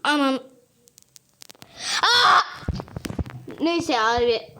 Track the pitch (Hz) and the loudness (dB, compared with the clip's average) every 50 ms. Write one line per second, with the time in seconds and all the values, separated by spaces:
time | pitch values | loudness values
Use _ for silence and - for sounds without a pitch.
0 | _ 294 294 294 277 269 269 262 - - - _ _ _ _ _ _ _ _ - | _ 0 0 2 2 2 0 -2 -6 -10 -20 _ _ _ _ _ _ _ _ -20
1 | _ _ _ - _ _ _ _ - - - - - - - - - - - - | _ _ _ -20 _ _ _ _ -20 -20 -20 -20 -20 -20 -16 -12 -8 -4 -2 0
2 | - 403 480 480 480 370 370 359 392 - - - - - - - - - - - | 2 4 4 6 6 6 6 4 4 0 -6 -10 -8 -6 -6 -6 -8 -10 -12 -10
3 | - - - - - - - - - - - - - 320 339 339 330 330 294 240 | -10 -10 -6 -6 -6 -8 -8 -14 -14 -16 -8 -2 -2 0 0 0 0 0 0 2
4 | 220 226 233 240 240 240 233 220 - - - | 2 2 2 2 2 2 2 0 -2 -8 -20